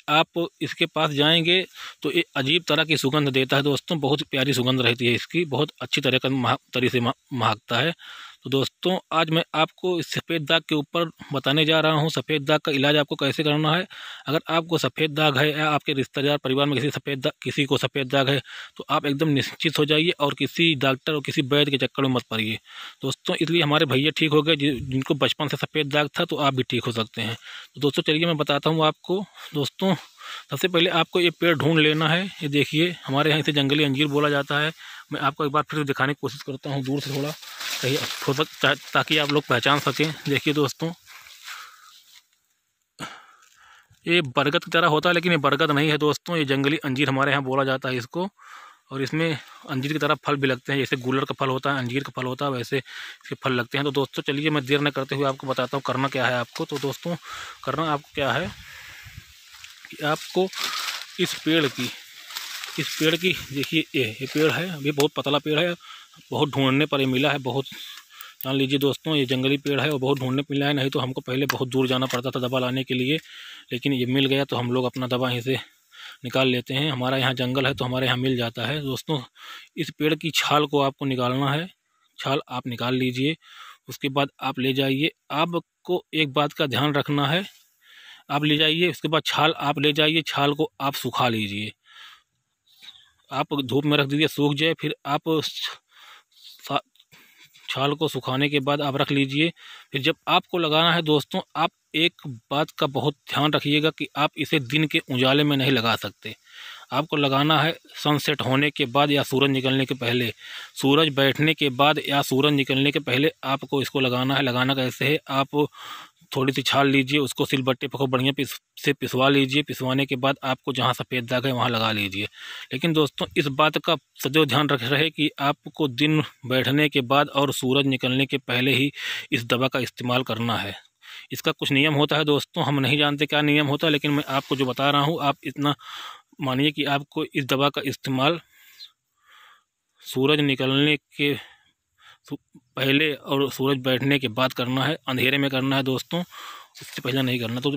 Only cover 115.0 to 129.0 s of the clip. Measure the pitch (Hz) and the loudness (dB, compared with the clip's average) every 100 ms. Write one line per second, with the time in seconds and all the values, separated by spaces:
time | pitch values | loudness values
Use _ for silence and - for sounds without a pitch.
115 | 131 156 - 135 139 147 147 - - - | 0 -2 -2 -2 0 0 0 -2 -16 -16
116 | - _ - 135 135 135 127 135 139 139 | -18 _ -8 -2 0 0 2 2 4 4
117 | 131 147 131 - 139 139 131 127 135 - | 2 0 0 -2 -2 0 0 -2 -4 -4
118 | 135 127 131 135 131 - _ - - 135 | 0 0 0 -2 -6 -8 _ -4 -2 -2
119 | 131 127 135 139 135 143 147 127 127 131 | -2 2 4 4 2 0 -2 -4 -2 -2
120 | 139 135 135 139 135 131 - 123 123 123 | -2 0 -2 -2 -4 -4 -4 -2 0 0
121 | 127 127 117 127 135 123 123 117 110 107 | -4 -6 -2 -2 -2 0 0 0 0 -2
122 | 101 95 107 - - - - 131 170 160 | -4 -4 -8 -10 -16 -14 -10 -2 0 2
123 | 147 - 180 - 147 135 151 151 - 156 | 2 -2 -6 -2 -2 2 2 2 0 -2
124 | _ - 139 147 151 147 143 135 117 139 | _ -8 0 2 4 2 2 0 0 0
125 | 160 151 151 - 160 147 - - 151 120 | 0 0 -2 0 -2 -2 -6 -4 -2 2
126 | 151 156 - - 123 127 123 143 151 143 | 2 2 0 -6 -2 0 2 2 2 2
127 | 123 139 147 139 143 - 127 135 139 131 | 2 2 2 2 0 0 0 2 2 0
128 | 127 131 135 135 - 123 131 127 143 - | 0 0 0 -2 -2 -2 2 2 0 -4